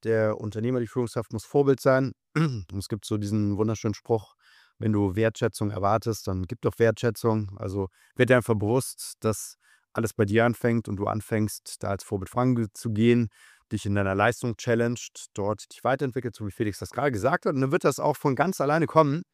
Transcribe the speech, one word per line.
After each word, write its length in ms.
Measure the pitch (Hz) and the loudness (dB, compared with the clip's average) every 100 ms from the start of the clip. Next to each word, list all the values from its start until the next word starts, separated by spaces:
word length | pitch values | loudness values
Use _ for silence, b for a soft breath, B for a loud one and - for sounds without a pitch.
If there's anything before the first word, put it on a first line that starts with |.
Der 340 | 110 113 110 107 | 2 2 2 0
Unternehmer, 420 | 107 107 117 127 | -4 -4 -2 -2
die 60 | 117 | -2
Führungskraft 460 | - 120 - 110 | -2 -2 -4 -6
muss 120 | 113 | -8
Vorbild 360 | - 143 139 135 | -2 2 4 4
sein. 320 | 139 131 135 - | 6 4 2 -6
<clears throat> 100 | _ | _
Und 400 | - 160 120 87 | -2 0 -2 -6
es 140 | 98 - | -8 -6
gibt 160 | 107 | -8
so 140 | - 107 | -4 -4
diesen 400 | 101 107 104 101 | 0 0 0 0
wunderschönen 360 | 110 110 117 | 0 -2 -4
Spruch, 400 | 104 - 113 - _ b b b b | -6 -2 -2 -2 _ b b b b
wenn 140 | 113 | 0
du 220 | 104 101 | 2 2
Wertschätzung 560 | 92 113 - 117 - 107 | 2 0 2 -4 -2 -4
erwartest, 560 | 101 98 110 110 110 - | -2 0 0 0 -6 -4
dann 180 | 92 | -4
gib 180 | 90 117 | -4 -4
doch 160 | 113 - | -4 2
Wertschätzung. 720 | 113 110 120 107 117 110 104 98 | 2 2 -2 0 0 0 -2 -8
Also 300 | 104 98 95 b b _ | -6 -4 -6 b b _
werd 140 | 123 | 4
dir 60 | 127 | 6
einfach 180 | 117 | 4
bewusst, 600 | 110 104 123 - - - - | 0 2 0 0 -10 -16 -4
dass 360 | 110 107 - - b b b | -2 -2 -6 -16 b b b
alles 220 | - 113 | -4 -4
bei 100 | - | 0
dir 220 | 104 107 117 | 2 4 4
anfängt 420 | 113 120 117 110 | 2 0 0 -2
und 80 | 101 | -4
du 100 | 104 | -2
anfängst, 680 | 104 - 113 107 - - - | -4 -2 -2 -2 -4 -16 -10
da 80 | 101 | -6
als 140 | 98 | -6
Vorbild 260 | - 101 92 | -4 -6 -4
voranzugehen, 1000 | - 127 123 110 - 120 104 113 120 113 b b b _ | 0 0 2 -2 -4 -6 2 4 4 2 b b b _
dich 160 | 107 107 | -6 -2
in 80 | |
deiner 200 | 101 98 | 0 0
Leistung 420 | 98 107 120 127 110 | 4 2 2 -4 -6
challenged, 680 | - 117 117 120 - - - | 0 0 0 -2 -10 -16 -16
dort 360 | - 101 107 - | -6 -4 -4 -8
dich 120 | - | -6
weiterentwickelt, 500 | 120 131 143 123 120 | -2 -2 -2 -4 -8
so 120 | - 107 | -8 -10
wie 40 | |
Felix 280 | - 110 95 | -4 -4 -4
das 120 | 95 | -8
gerade 220 | - 143 | -2 -2
gesagt 340 | 113 110 175 220 | 0 0 0 -2
hat. 80 | |
Und 60 | 143 | 0
dann 120 | 135 | 0
wird 120 | 135 | 2
das 160 | 165 139 | 0 0
auch 160 | 147 143 | 0 0
von 180 | 147 | -2
ganz 260 | 127 151 190 | 0 0 0
alleine 260 | 139 156 151 | 0 0 2
kommen 360 | 160 156 147 - | 4 4 2 -6